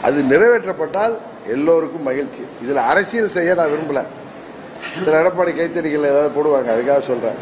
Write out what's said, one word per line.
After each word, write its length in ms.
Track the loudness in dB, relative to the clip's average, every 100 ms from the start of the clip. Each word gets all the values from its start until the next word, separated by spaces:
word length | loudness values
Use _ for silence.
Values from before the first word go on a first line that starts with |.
| 0
அது 120 | 0 4
நிறைவேற்றப்பட்டால் 800 | 4 6 4 0 -6 -4 -2 -2 -2 -10 -16 -6
எல்லோருக்கும் 520 | -2 2 2 2 -6 -4
மகிழ்ச்சி. 340 | -4 -4 -10 -14 -12
இதுல 180 | -4 0 2
அரசியல் 420 | 2 2 -2 -2 0
செய்ய 180 | 0 2
நான் 120 | 2
விரும்பல. 280 | 0 -2 -4 -4 -10 -18 -18 -18 -18 -18 -14 -14 -4
திரு 120 | 2 4
எடப்பாடி 320 | 4 2 -2
கைத்தடிகள் 560 | 0 -2 -2 -2 0 2
ஏதாவது 200 | 4 2 2
போடுவாங்க, 320 | 2 2 2
அதுக்காக 280 | 0 2 2 2
சொல்றேன். 300 | -2 -2 -6